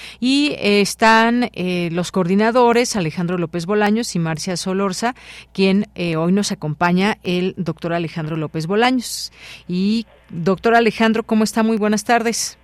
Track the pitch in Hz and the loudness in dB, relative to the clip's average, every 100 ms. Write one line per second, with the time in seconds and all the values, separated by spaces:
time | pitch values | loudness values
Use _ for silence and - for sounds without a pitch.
0 | - - 247 277 285 - 202 208 196 - | -20 -6 -2 0 0 0 2 2 2 2
1 | 220 226 226 240 240 - 180 180 170 165 | 4 6 4 2 -2 -2 -2 -2 -2 -2
2 | 175 196 175 196 220 247 240 233 247 220 | -2 0 2 2 4 4 4 4 0 -2
3 | 160 175 175 180 160 175 170 208 208 214 | -2 -2 -2 -2 -2 -4 -2 0 2 0
4 | 240 175 160 160 - 175 190 190 196 180 | 0 -4 -2 -4 -4 -6 -4 -2 -2 -2
5 | 233 254 - - - - 190 196 208 - | -4 -6 -14 -20 -10 0 2 2 -2 -6
6 | 175 160 170 196 202 190 156 151 175 180 | -4 0 0 0 0 -4 -6 0 2 2
7 | 202 - 180 180 185 - 170 160 170 170 | 2 -2 -4 -2 -2 -4 -6 -6 -4 -4
8 | 165 170 156 156 151 160 160 208 247 254 | -4 -6 -6 -6 -6 -6 -2 0 2 0
9 | - - - - - - - 180 196 226 | -4 -10 -12 -16 -20 -18 -6 -2 0 0
10 | 220 _ - 170 170 190 226 233 226 - | -4 _ -14 -4 -2 0 2 4 4 2
11 | 226 220 226 220 214 233 220 220 208 208 | 2 2 0 0 2 2 0 2 0 0
12 | - 233 226 220 - - | 2 2 2 -2 -6 -10